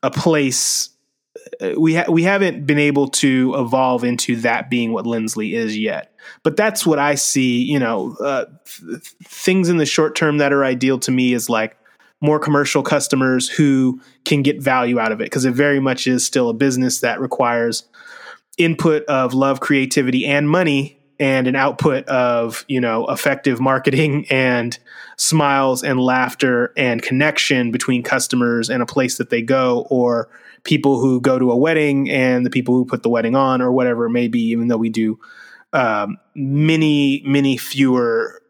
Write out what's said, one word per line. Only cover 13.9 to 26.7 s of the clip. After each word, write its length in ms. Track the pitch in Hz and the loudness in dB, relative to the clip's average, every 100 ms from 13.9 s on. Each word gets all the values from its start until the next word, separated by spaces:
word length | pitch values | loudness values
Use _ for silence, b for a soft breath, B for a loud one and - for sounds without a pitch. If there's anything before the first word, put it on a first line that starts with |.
| 127 B B | -2 B B
can 180 | - 147 | -2 0
get 200 | 139 - | 0 0
value 360 | 135 127 123 123 | 0 0 0 0
out 140 | 110 | -2
of 80 | 107 | -2
it, 100 | 107 | -4
'cause 140 | 143 | -2
it 80 | 127 | 0
very 280 | 123 143 139 | 2 2 2
much 260 | 135 127 - | 0 -2 -2
is 180 | 123 | -2
still 240 | - 131 120 | 0 0 0
a 60 | |
business 460 | 113 139 127 127 123 | 0 0 2 -2 -2
that 200 | 120 110 | -4 -4
requires 640 | 131 - 120 117 117 113 - B B B B B _ - | -6 -2 0 0 -2 -4 -10 B B B B B _ 0
input 480 | 165 160 165 151 147 | 0 2 2 0 0
of 280 | 135 127 | 0 0
love, 260 | 131 135 131 | 0 0 0
creativity, 640 | - 143 131 147 127 127 | 0 0 2 0 0 0
and 240 | 135 143 147 | 0 0 2
money, 500 | 170 170 139 139 _ _ _ | 2 2 0 -2 _ _ _
and 260 | 135 135 127 | 0 2 0
an 80 | |
output 500 | 131 135 135 156 131 127 | 0 0 0 0 0 -2
of, 580 | 135 123 120 117 110 - | 0 2 0 -2 -6 -4
you 140 | 131 | -2
know, 260 | 120 113 - | 0 -2 -2
effective 540 | - 147 135 139 120 | -2 -2 0 -2 0
marketing 680 | 131 131 139 135 151 143 147 | 0 2 0 0 0 -2 0
<laughs> 40 | |
and 480 | 131 131 123 117 - B B B B | 0 2 0 -2 -8 B B B B
smiles 680 | - 160 143 139 135 127 | 0 2 4 2 2 0
and 160 | 135 127 | -2 0
laughter 720 | 127 127 123 - 131 123 120 | 2 0 -2 -2 0 0 -2